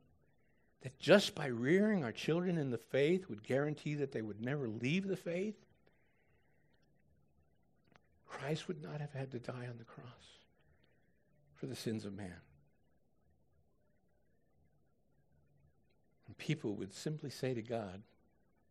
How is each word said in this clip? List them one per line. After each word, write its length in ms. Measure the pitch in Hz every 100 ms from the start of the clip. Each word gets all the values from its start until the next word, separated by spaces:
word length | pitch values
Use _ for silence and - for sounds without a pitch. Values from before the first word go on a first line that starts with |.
| - _ _ _ _ _ _ _
that 180 | 131 -
just 360 | - 202 - -
by 100 | 143
rearing 580 | 117 127 185 214 202
our 80 | 123
children 460 | 107 - 165 180 170
in 120 | 135
the 80 | 117
faith 520 | - 131 147 185 185
would 140 | 107
guarantee 500 | - 131 147 147 151 147
that 160 | 135
they 100 | 127
would 200 | 110 101
never 260 | 120 147 123
leave 400 | 107 127 180 196
the 80 | 180
faith, 400 | 180 170 214 208 - - - _ _ _ _ _ _ _ _ _ _ _ _ _ _ _ _ _ _ _ _ - _ _ -
Christ 400 | - 139 156 -
would 160 | 160
not 160 | 160 151
have 140 | 147
had 180 | 131 131
to 80 | 127
die 280 | 120 127 123
on 80 | 117
the 80 | 117
cross 220 | - 123 - - - - _ _ _ _ _ _ _ _ _ _
for 140 | - 135
the 80 | 117
sins 300 | 120 110 104
of 80 |
man. 280 | 98 95 85 - - _ _ _ _ _ _ _ _ _ _ _ _ _ _ _ _ _ _ _ _ _ _ _ _ _ _ _ _ _ - - _ _ _ _ _ -
And 100 | -
people 340 | - 147 120
would 180 | 101 95
simply 380 | - 156 151 143
say 240 | - 127
to 80 | 123
God, 400 | 110 117 101 95 - _ _ _ _ _ _